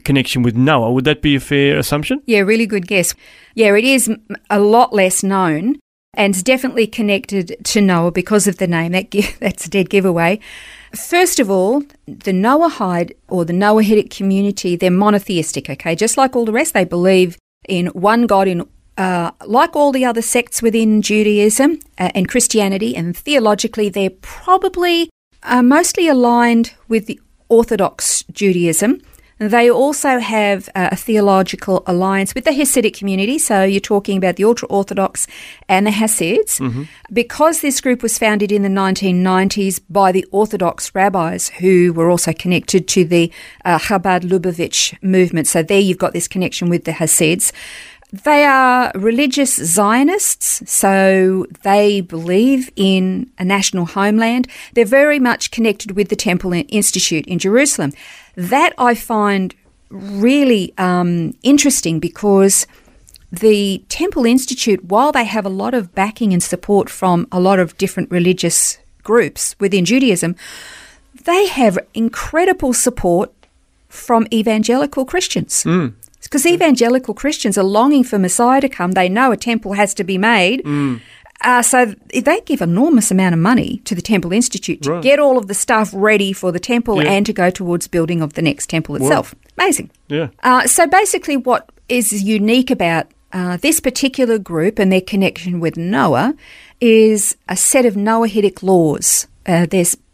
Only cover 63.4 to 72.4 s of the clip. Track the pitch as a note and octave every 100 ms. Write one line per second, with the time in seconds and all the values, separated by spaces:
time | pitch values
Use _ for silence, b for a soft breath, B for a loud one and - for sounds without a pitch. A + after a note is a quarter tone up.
63.4 | A3 G#3 G3 F#3+ - - F#4 D4+ A#3 B3+
64.4 | - B3+ A#3 F#3 F3 G#3 D4 C#4 G#3+ A3
65.4 | G3 F#3+ A3 B3 F3+ F#3+ G3+ - G#3+ F3+
66.4 | - F3+ - G3+ - - F#3 F3 F3 F#3
67.4 | F#3 F#3+ E3+ - G3 - - F3 F3 F3+
68.4 | E3+ - - - _ _ - A#3 C#3+ -
69.4 | - - G3+ G3 F3 C4 C4 F3 E3+ F3
70.4 | B B B B B B B - - F#4+
71.4 | G4 C4+ A3+ F3+ - A3 A3+ - - D#4+